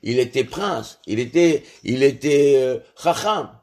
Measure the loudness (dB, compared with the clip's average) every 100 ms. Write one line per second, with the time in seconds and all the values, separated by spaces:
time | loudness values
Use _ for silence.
0 | -2 -2 -2 -2 -4 -4 -6 -6 -10 -18
1 | -8 -6 -2 2 2 2 -6 -14 -6 2
2 | 2 0 0 2 4 4 2 -4 -10 _
3 | -2 -2 -2 -4 -6 -14